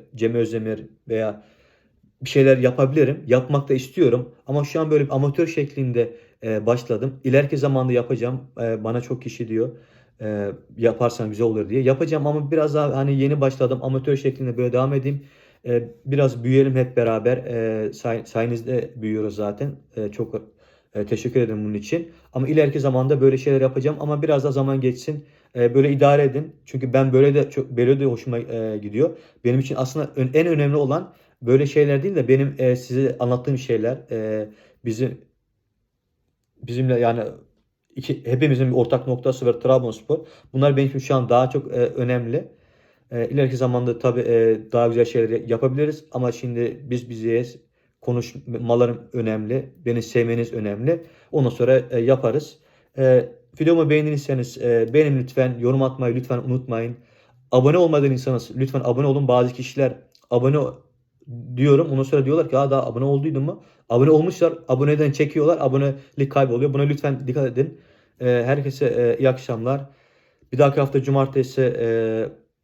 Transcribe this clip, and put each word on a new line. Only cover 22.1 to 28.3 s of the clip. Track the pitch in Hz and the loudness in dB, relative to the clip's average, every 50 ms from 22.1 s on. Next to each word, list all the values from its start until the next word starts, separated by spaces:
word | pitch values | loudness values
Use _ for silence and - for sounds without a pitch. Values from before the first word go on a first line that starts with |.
| - - _ _ - | -16 -20 _ _ -6
Ama | 131 135 | -4 -2
ileriki | 139 156 156 147 139 139 147 | 0 2 2 2 2 2 0
zamanda | 131 139 127 127 131 139 147 131 | -2 0 0 0 0 0 2 4
böyle | 131 135 131 | 4 4 4
şeyler | 131 131 147 139 135 | 2 2 0 2 2
yapacağım. | 131 131 131 139 131 151 151 - | 2 0 0 -2 -2 -2 -4 -4
Ama | 151 147 147 147 | -4 -4 -2 -2
biraz | 151 156 147 135 127 | 0 0 2 2 0
daha | 147 | 0
zaman | 123 139 135 139 135 135 | 0 0 0 0 0 0
geçsin. | 127 127 123 127 - - 151 147 - _ _ _ _ _ - | 0 -2 -2 -4 -6 -10 -10 -10 -12 _ _ _ _ _ -2
E, | 120 120 120 123 | 2 2 4 4
böyle | 139 135 143 | 4 4 4
idare | 139 135 143 139 143 143 143 | 4 4 6 6 6 6 4
edin. | 131 120 143 156 156 - _ _ | 2 0 -2 -6 -8 -12 _ _
Çünkü | - - 131 131 127 120 | -10 -8 -6 -2 0 2
ben | 135 135 131 127 | 2 4 4 6
böyle | 131 139 143 139 | 6 6 6 4
de | 147 135 - | 4 0 0
çok, | - 139 131 131 | -2 -8 -8 -4
böyle | 127 120 123 123 139 139 | -2 2 2 4 4 2
de | 139 | 2
hoşuma, | 131 120 113 - 131 | -2 -2 -2 -6 -6